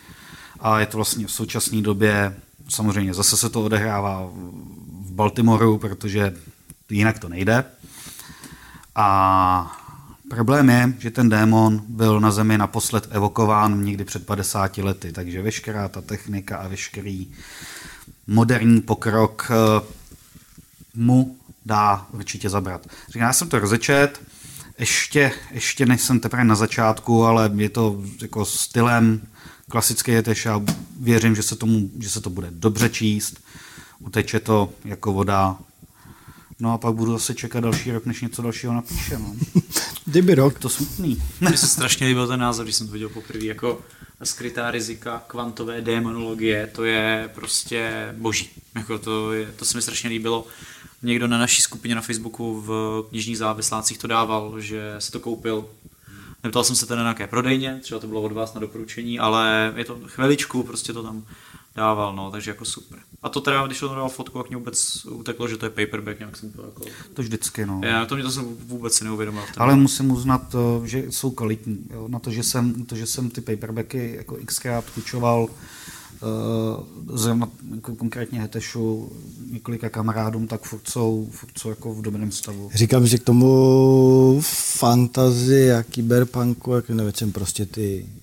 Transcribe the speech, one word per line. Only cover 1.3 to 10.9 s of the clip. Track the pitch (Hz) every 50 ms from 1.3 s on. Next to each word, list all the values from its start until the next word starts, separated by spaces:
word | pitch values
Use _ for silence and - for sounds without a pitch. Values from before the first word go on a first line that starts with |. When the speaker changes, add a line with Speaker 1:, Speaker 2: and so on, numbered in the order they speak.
Speaker 1:
současné | - - 113 - - 117 - - 113 107
době, | 104 107 101 98 110 107 104 104 101 98 95 - - _ _ - - -
samozřejmě | - - 107 107 95 104 101 95 87
zase | 92 101 - -
se | - - 110
to | - 120 107
odehrává | 107 110 104 104 110 104 101 101 101 95 95 95 92 90 92 90 90 92 92 - - - - - - - 92
v | 98 92
Baltimoru, | 92 95 107 104 - 123 117 117 113 107 113 113 107
protože | 107 - 104 98 - - 107 98 104 101 98 87 85 80 - - _ _ - - _ _ -
jinak | 107 101 107 110 107 -
to | - 85
nejde. | 87 90 95 101 113 127 135 - - _ - - - - - - - - - - - - - - - - - - - - - - -
A | 110 107 101 98 98 95 95 95 95 92 92 92 90 85 80 - - - - - - - - - _ - -
problém | - 113 113 110 139 147 139 127
je, | 120 123 123 127